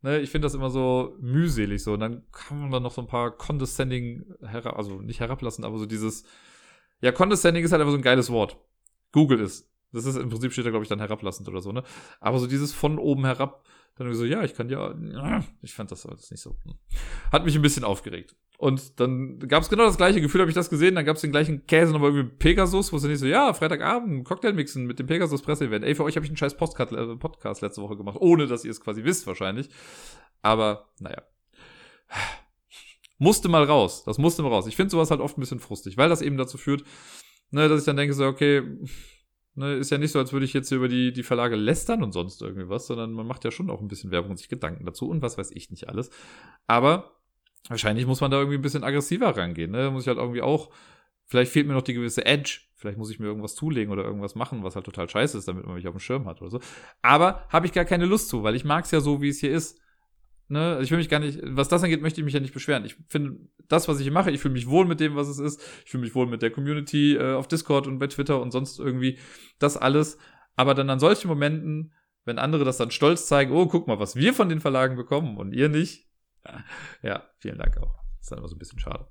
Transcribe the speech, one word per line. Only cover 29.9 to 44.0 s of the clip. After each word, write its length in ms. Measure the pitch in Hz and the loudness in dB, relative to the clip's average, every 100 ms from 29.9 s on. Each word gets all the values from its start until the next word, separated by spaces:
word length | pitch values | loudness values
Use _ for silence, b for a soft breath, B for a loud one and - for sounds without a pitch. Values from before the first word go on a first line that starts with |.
| B B B B _ | B B B B _
Aber, 480 | 107 110 107 107 - _ | 2 2 2 -2 -10 _
naja. 240 | - - _ _ _ B B B B B B B B B _ _ _ B B B - _ | -14 -14 _ _ _ B B B B B B B B B _ _ _ B B B -20 _
Musste 300 | 151 220 180 | 4 4 4
mal 140 | 165 | 6
raus, 400 | 143 147 95 - | 8 6 4 0
das 140 | - 110 | -6 2
musste 240 | 156 165 | 2 2
mal 60 | 143 | 2
raus. 180 | 110 104 | 2 0
Ich 80 | |
find 160 | - 190 | -2 0
sowas 220 | 170 160 | 2 2
halt 80 | 151 | 2
oft 180 | 139 - | 0 -6
ein 20 | |
bisschen 200 | 131 123 | -8 -8
frustig, 360 | - 104 98 95 | -10 -12 -10 2
weil 120 | 151 | 4
das 120 | 170 | 4
eben 160 | 143 139 | 0 -2
dazu 220 | 127 131 | -4 -4
führt, 240 | - 143 B B B B B B _ | -2 -2 B B B B B B _
ne, 180 | 139 151 | 2 4
dass 120 | 151 | 4
ich 60 | 147 | 2
dann 100 | 139 | 0
denke 180 | 143 | 0
so, 120 | 139 135 | 2 0
okay, 360 | 135 147 143 120 139 139 B B B _ _ _ | 2 4 4 0 -10 -12 B B B _ _ _
ne, 200 | 139 139 | -8 -4
ist 160 | 139 139 | -4 -2
ja 80 | 143 | 0
nicht 120 | 147 | 2
so, 80 | 147 | 0
als 140 | 127 | 0
würde 140 | 139 135 | 0 0
ich 60 | |
jetzt 160 | 135 131 | -2 0
hier 100 | 131 | 0
über 100 | 127 | 2
die, 240 | 123 123 | 2 2
die 100 | 123 | 0
Verlage 320 | 120 120 120 | -2 0 2
lästern 480 | 113 107 165 - 233 | 2 2 0 0 0
und 80 | 123 | 0
sonst 320 | 92 87 - | -2 -6 -8
irgendwie 260 | 101 95 90 | -10 -10 -6
was, 200 | 113 - | -6 -6
sondern 240 | 117 113 | -8 -6
man 140 | 113 113 | -8 -8
macht 180 | 127 | -6
ja 80 | 117 | -6
schon 180 | - - | -4 -6
auch 100 | 98 | -6
ein 80 | 104 | -8
bisschen 220 | 98 | -10